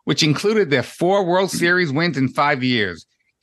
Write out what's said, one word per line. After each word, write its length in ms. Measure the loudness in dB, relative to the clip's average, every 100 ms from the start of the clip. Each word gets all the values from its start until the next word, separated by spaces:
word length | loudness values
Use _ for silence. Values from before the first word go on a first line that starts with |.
| -4
which 180 | 0
included 460 | 0 0 0 0 2
their 120 | 0
four 420 | -2 -2 0 2
World 280 | 2 0 0
Series 400 | 0 0 2 0
wins 260 | 0 -2 0
in 100 | -2
five 360 | 0 0 0
years. 420 | 0 0 -2 -6 -16 _ _ _